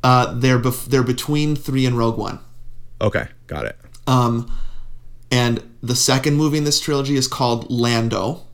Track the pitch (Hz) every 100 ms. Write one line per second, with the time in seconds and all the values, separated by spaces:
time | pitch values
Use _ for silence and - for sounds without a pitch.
0 | 131 127 123 120 131 123 123 120 - 131
1 | 123 123 - 147 151 147 - 135 127 120
2 | 117 110 - - - - - - - -
3 | 104 80 - - - 76 58 - - -
4 | - 127 120 117 120 - - - - -
5 | - - - 127 120 117 - - 117 120
6 | - 131 147 147 151 151 147 143 - 143
7 | 135 139 131 - 127 117 - 123 120 117
8 | 113 104 98 165 -